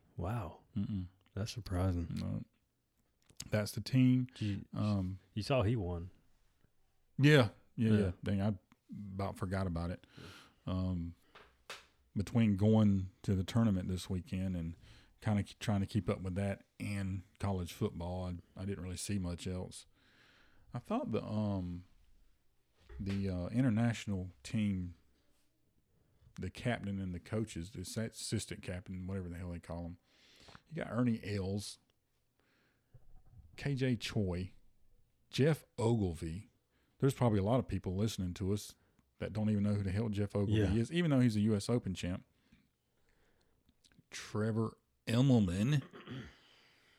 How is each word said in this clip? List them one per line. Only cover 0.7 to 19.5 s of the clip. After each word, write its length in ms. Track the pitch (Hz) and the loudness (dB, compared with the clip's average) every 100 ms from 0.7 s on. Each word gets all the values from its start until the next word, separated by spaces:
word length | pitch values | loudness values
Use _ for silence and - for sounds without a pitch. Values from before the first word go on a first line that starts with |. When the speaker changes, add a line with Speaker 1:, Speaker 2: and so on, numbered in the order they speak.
| 107 | -6
Speaker 2:
Mm-mm. 300 | 98 101 90 - _ - | -4 -4 -6 -12 _ -6
Speaker 1:
That's 160 | 95 | -6
surprising. 540 | - - 90 92 87 85 90 | -6 -4 0 0 0 -2 -4
Speaker 2:
No. 260 | 92 104 - _ _ _ _ _ _ _ _ - - | -4 -4 -8 _ _ _ _ _ _ _ _ -16 -4
That's 200 | 107 104 | -2 -2
the 100 | - | -4
team. 460 | - 131 127 127 127 - | 0 4 6 6 2 -2
Speaker 1:
Did 60 | 104 | -2
you, 100 | 98 - - | -2 -4 -2
Speaker 2:
Um, 440 | 107 101 92 95 - - | 0 0 0 -6 -8 -8
Speaker 1:
you 80 | |
saw 180 | 101 135 | 0 2
he 140 | 104 120 | 2 0
won. 340 | 90 87 92 - _ _ _ _ _ _ _ _ _ - | -2 -6 -8 -14 _ _ _ _ _ _ _ _ _ 4
Speaker 2:
Yeah. 300 | 139 151 110 - _ - | 8 8 6 0 _ 0
Yeah, 160 | 113 | 4
yeah. 80 | 107 | 6
Speaker 1:
Yeah. 120 | 98 - | 4 -2
Speaker 2:
Dang, 180 | - 101 | -2 0
I 120 | 101 98 _ - - 214 101 | 0 -2 _ -20 -16 -12 -8
about 240 | 95 98 - | -6 -6 -4
forgot 300 | 95 95 95 | -2 0 0
about 240 | 85 87 | -2 -2
it. 120 | 90 - - - - - _ - | -6 -12 -20 -18 -20 -20 _ -4
Um, 480 | 92 92 90 85 87 _ - - _ - - - _ _ - | -2 0 -2 -4 -10 _ -20 -20 _ -20 -20 -20 _ _ -4
between 400 | 92 120 113 98 | 0 4 4 6
going 500 | 107 107 104 98 95 - | 6 8 8 6 2 -4
to 120 | - | 0
the 100 | 95 90 | 0 2
tournament 420 | 117 113 92 92 | 4 4 4 0
this 220 | 92 - | -4 -4
weekend 440 | 95 - 92 95 90 | -6 -4 -4 -2 -2
and 180 | 82 87 - - - _ | -4 -8 -16 -20 -20 _
kinda 200 | - 104 | 0 0
k-, 120 | 95 - | 0 -4
trying 200 | - 101 | 0 0
to 60 | 95 | 2
keep 240 | 107 - | 0 -2
up 100 | 104 | -2
with 140 | 92 90 | -4 -2
that 280 | 101 98 - - | -2 -4 -10 -10
and 440 | 104 101 98 95 - - | -6 -4 -2 -4 -8 -6
college 320 | 101 95 85 | -2 -2 -4
football, 540 | - 107 82 85 90 90 87 - - | -4 -4 -4 -6 -4 -6 -8 -10 -10
I, 40 | |
I 40 | 95 | -8
didn't 180 | 92 | -6
really 140 | 90 87 | -8 -8
see 220 | - 101 | -4 -2
much 280 | 87 85 | -2 -4
else. 380 | 92 | -6